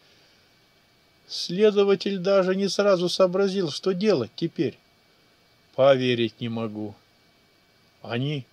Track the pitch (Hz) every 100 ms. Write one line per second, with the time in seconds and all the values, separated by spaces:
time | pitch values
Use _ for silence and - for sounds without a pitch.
0 | _ _ _ _ _ _ _ _ _ _
1 | _ _ - - - 175 214 202 202 196
2 | 202 196 180 196 185 190 196 - 202 180
3 | 175 - 185 185 196 196 170 - 185 185
4 | 214 165 110 - 170 - 131 - _ _
5 | _ _ _ _ _ _ _ - 139 131
6 | 127 120 113 - 120 117 113 104 107 -
7 | _ _ _ _ _ _ _ _ _ _
8 | 107 120 139 147 -